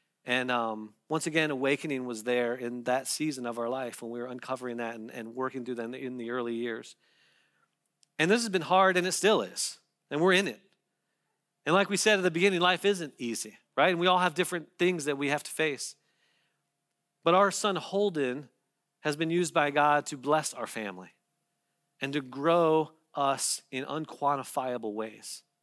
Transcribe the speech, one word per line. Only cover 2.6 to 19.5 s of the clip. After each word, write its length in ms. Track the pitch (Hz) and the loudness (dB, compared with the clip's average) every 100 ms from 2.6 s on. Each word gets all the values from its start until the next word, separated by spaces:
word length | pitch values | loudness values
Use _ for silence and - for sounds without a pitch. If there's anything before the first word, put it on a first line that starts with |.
| 120 123 | -6 -6
that 260 | 120 131 131 | -2 -2 -2
season 380 | - 156 131 120 | -4 -4 -4 -6
of 120 | 120 | -4
our 120 | 117 | -4
life 320 | 131 123 - | -4 -6 -8
when 80 | 117 | -10
we 100 | 120 | -8
were 60 | 123 | -8
uncovering 500 | 123 - 127 127 120 | -10 -8 -6 -6 -6
that 200 | 117 117 | -6 -8
and, 140 | 113 | -12
and 240 | 123 113 | -12 -10
working 300 | 123 131 131 | -4 -4 -4
through 120 | 123 120 | -6 -6
that 80 | |
in 60 | 117 | -6
the, 120 | 131 | -8
in 140 | 131 127 | -10 -8
the 100 | 117 | -6
early 280 | 123 117 117 | -4 -4 -4
years. 380 | 120 113 - - _ _ _ _ _ _ _ _ _ _ _ - | -4 -6 -10 -20 _ _ _ _ _ _ _ _ _ _ _ -2
And 120 | 165 | 2
this 120 | 233 | 2
has 80 | 226 | 2
been 100 | 185 | -2
hard, 380 | 156 185 190 180 | 2 4 6 4
and 80 | 175 | 0
it 60 | |
still 280 | - 202 180 | 2 4 4
is. 380 | 92 95 - - _ _ - | 0 -6 -8 -8 _ _ -8
And 100 | 147 | 0
we're 140 | 185 | 4
in 120 | 185 175 | 4 2
it. 140 | 101 _ _ _ _ _ _ _ _ _ _ 147 | -6 _ _ _ _ _ _ _ _ _ _ 2
And 80 | |
like 160 | 185 196 | 2 2
we 80 | 202 | 2
said 200 | 214 202 | 4 4
at 40 | |
the 80 | 180 | 2
beginning, 300 | 165 196 175 | 4 2 4
life 260 | 180 180 202 | 2 2 0
isn't 260 | 190 147 - | 0 -4 -6
easy, 400 | 120 107 107 - _ - | -6 -4 -8 -14 _ 2
right? 140 | 170 | 2
And 100 | 170 | 4
we 60 | 180 | 4
all 140 | 180 | 4
have 140 | 180 | 2
different 340 | 160 175 170 151 - | 0 -2 -2 -8 0
things 260 | 180 175 | 2 2
that 140 | 143 139 | -2 -2
we 100 | 139 | 0
have 140 | 147 | -2
to 80 | - | -4
face. 460 | - 156 131 - - _ _ _ _ _ _ _ _ _ _ _ _ | -2 -2 -2 -10 -12 _ _ _ _ _ _ _ _ _ _ _ _
But 100 | 165 | 4
our 160 | 185 196 | 6 6
son 260 | - 208 175 | 2 -2 -2
Holden 720 | - 196 202 160 127 135 143 _ _ _ _ _ | -2 0 0 2 0 -2 -10 _ _ _ _ _
has 160 | 151 147 | -4 -2
been 120 | 165 | 0
used 240 | 175 160 | 2 2